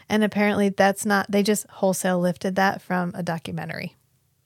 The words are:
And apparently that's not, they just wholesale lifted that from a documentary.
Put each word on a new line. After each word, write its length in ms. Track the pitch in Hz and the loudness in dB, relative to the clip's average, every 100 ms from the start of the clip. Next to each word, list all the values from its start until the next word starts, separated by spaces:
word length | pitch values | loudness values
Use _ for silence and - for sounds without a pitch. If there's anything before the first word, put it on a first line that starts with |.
| - | -2
And 160 | 214 | 0
apparently 460 | 214 202 208 202 202 | 2 2 2 2 2
that's 360 | 190 196 196 208 | 4 2 2 0
not, 240 | 202 - | 0 2
they 140 | 202 | 0
just 240 | 202 208 - | 2 0 -4
wholesale 520 | - 196 180 190 180 | -2 0 0 0 2
lifted 360 | 180 170 196 190 | 0 -2 -2 0
that 260 | 190 196 | 0 0
from 300 | - 180 175 185 | -4 -4 -4 -6
a 60 | |
documentary. 720 | 175 165 - 165 165 - 175 _ _ _ _ _ | -6 -6 -6 -8 -8 -8 -10 _ _ _ _ _